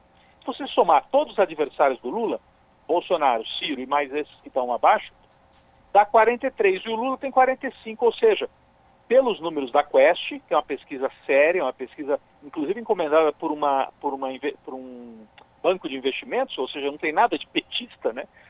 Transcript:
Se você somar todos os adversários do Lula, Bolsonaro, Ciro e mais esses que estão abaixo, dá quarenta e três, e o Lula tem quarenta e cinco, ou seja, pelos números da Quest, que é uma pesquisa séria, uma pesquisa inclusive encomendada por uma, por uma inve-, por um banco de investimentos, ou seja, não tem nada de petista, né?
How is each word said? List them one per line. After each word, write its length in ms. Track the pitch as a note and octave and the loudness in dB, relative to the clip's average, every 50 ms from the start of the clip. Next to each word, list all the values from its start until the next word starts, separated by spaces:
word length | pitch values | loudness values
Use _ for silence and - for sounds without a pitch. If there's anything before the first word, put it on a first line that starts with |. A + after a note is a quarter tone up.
| _ _ _ _ _ _ _ _ | _ _ _ _ _ _ _ _
Se 60 | - | -12
você 200 | - C4 - C#4+ - | -10 -10 -10 -10 -4
somar 380 | - - G#3+ F3 D#3+ C3+ - - | 2 4 4 6 6 4 2 2
todos 220 | - C#4 D4+ C4+ | 0 0 0 0
os 60 | - - | 0 0
adversários 640 | G3 - D#3+ D3+ D3+ C3 - - D#3 C#3 C3 - | 0 0 0 -4 -4 -2 0 2 2 2 2 -2
do 80 | - B2 | -6 -6
Lula, 320 | D#3+ A3 A#3 F#3 B2+ G#2+ _ _ _ _ _ _ _ _ _ | -6 -4 -4 -4 -4 -6 _ _ _ _ _ _ _ _ _
Bolsonaro, 580 | - D#3 F3 E3+ - F#3 D#3+ D3 C3+ A#2+ A2+ G#2+ - - - | -2 -2 -2 0 -2 -2 0 2 2 2 0 -2 -6 -8 -8
Ciro 220 | E3+ E3+ C#3+ B2 | -6 -6 -6 -6
e 60 | C3 | -4
mais 280 | B2+ C#3+ D3 D3 C3 C3+ | -2 -2 -2 -2 -2 -4
esses 200 | D3+ C#3+ - - _ | -6 -6 -8 -12 _
que 80 | - - | -12 -6
estão 240 | - C3+ B2 B2 | -4 -4 -2 -2
abaixo, 400 | A#2+ A2 - E3 G#3 G#3 - - _ _ _ _ _ _ _ _ _ _ _ _ _ _ _ _ | 0 2 4 4 4 4 0 -8 _ _ _ _ _ _ _ _ _ _ _ _ _ _ _ _
dá 120 | - G3+ G#3 | 4 4 4
quarenta 420 | G#3 - A3+ A3 A3 A#3+ A#3 - | 6 6 4 6 4 2 0 -2
e 40 | C4 | -4
três, 340 | - - G#3+ G3 F#3+ F#3+ - | -2 0 2 2 2 0 -4
e 40 | A3+ | -6
o 40 | A3+ | -4
Lula 220 | A3 B3 C4+ C4 | -4 -2 -4 -4
tem 140 | - - C4+ | -6 -6 -2
quarenta 360 | - C4 B3+ B3+ C4 C4 - | 2 2 4 4 2 -2 -6
e 60 | B3+ - - | -10 -10 -12
cinco, 220 | - A3 A3 - B3 | -14 -12 -4 0 0
ou 80 | A#3 | 0
seja, 360 | A3+ - - A3 G3 - C3 - _ _ _ _ _ _ _ _ _ _ _ - | 2 4 2 2 2 2 -2 -8 _ _ _ _ _ _ _ _ _ _ _ 2
pelos 320 | A3+ C4 C4+ B3 F#3+ C#3+ | 4 4 4 2 0 -4
números 320 | D#3+ E3+ D#3+ D3 C3+ A#2+ | -6 -6 -6 -6 -4 -2
da 100 | - C#3+ | 0 0
Quest, 460 | D3 - - C3+ C3+ D#3 F3 - - - D4 C#4 _ | 0 2 4 4 6 6 4 2 -4 -10 -12 -12 _
que 60 | - | -2
é 40 | E3+ | -2
uma 60 | D3+ | -2
pesquisa 480 | - - D3 B2 - - D3 B2+ C3+ C3 - _ _ | -2 -2 -8 -10 -10 -12 -10 -6 -6 -6 -8 _ _
séria, 380 | - C#3 C3+ D3 D#3+ F3+ F#3 D#3+ | 0 2 4 4 4 2 0 -2
uma 80 | - | -4
pesquisa 480 | - - C3 - - - C#3+ C3 D3 C3 _ _ _ _ - | -6 -8 -12 -14 -12 -10 -6 -4 -4 -4 _ _ _ _ -20
inclusive 340 | C#3+ - E3 D3 C#3+ G3+ A#3+ | -12 -8 -6 -6 -4 -6 -4
encomendada 540 | A3+ - A3 F#3 E3 D3 D3 D#3+ D#3+ D3+ | -2 -4 -2 -2 0 0 2 2 2 2
por 180 | D3 - - D#3+ | 0 -2 -6 -6
uma, 380 | D3+ D3+ D3 C#3+ C#3 C3+ B2+ - - _ | -4 -2 -2 0 0 0 -2 -4 -6 _
por 120 | - C#3+ | -8 -6
uma 180 | C3+ C3+ C3+ C3 | -6 -6 -8 -8
inve-, 240 | C3 B2+ - D3+ - - - | -8 -8 -8 -8 -8 -10 -12
por 100 | - C3 | -14 -14
um 520 | C3 C3 B2+ B2+ B2 A#2+ A#2+ A2+ A2+ A2 _ _ - - _ _ _ | -14 -14 -16 -18 -18 -18 -20 -20 -20 -20 _ _ -20 -20 _ _ _
banco 260 | - E3 F#3 F3+ - D3+ | -2 -2 0 -2 -4 -8
de 80 | C3 | -6
investimentos, 600 | C3+ B2 C3+ B2+ - - A#2+ E3 A#3+ C4 B3 - - | -4 -4 -4 -4 -6 -8 -6 -4 -4 -4 -4 -6 -8
ou 100 | B2+ - | -8 -8
seja, 220 | - D3 C3+ C#3+ | -6 -6 -6 -6
não 80 | C#3+ D3+ | -6 -6
tem 120 | - D#3 | -6 -2
nada 260 | D3+ F3 A3+ A3+ E3 | 2 2 2 2 2
de 100 | D3 - | -2 -8
petista, 640 | _ - - - - - - A#3+ - - - - B2 | _ -6 -6 -6 -6 -8 -10 -10 -10 -10 -6 -4 -4
né? 120 | A2 C3 D3+ - _ - - | -4 -6 -10 -14 _ -20 -20